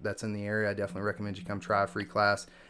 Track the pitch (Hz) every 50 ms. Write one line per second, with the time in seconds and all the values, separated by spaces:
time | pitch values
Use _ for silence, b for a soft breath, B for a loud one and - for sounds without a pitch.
0 | - 104 98 - - 110 104 104 101 104 107 107 107 104 101 104 98 92 90 95
1 | 101 104 98 - 104 104 95 98 90 - 104 98 85 - 107 101 101 95 - 107
2 | 101 - - 104 104 101 101 - - b b b b b